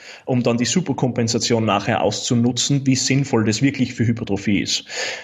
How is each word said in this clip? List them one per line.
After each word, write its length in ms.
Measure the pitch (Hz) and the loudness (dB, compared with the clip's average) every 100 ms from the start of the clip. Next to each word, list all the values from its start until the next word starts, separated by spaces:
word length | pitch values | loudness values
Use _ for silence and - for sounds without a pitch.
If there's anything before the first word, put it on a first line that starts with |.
| - - | -20 -12
um 180 | - 123 | -2 0
dann 140 | 120 117 | 2 0
die 80 | |
Superkompensation 1000 | 120 185 165 127 131 117 113 117 - 117 110 | 0 0 -2 -2 -2 0 0 0 0 0 2
nachher 360 | 98 - - | 0 0 0
auszunutzen, 840 | 90 110 - 120 120 123 - 143 135 | 0 -2 0 2 2 0 0 0 2
wie 100 | 127 | 0
sinnvoll 480 | - 131 - 113 | 2 0 2 2
das 160 | 110 104 | 2 2
wirklich 320 | 139 139 123 | 0 2 -2
für 140 | - 113 | 0 0
Hypertrophie 540 | 117 - 98 107 95 | 0 -2 -2 0 0
ist. 240 | 57 - - - - - | 0 -4 -6 -8 -8 -8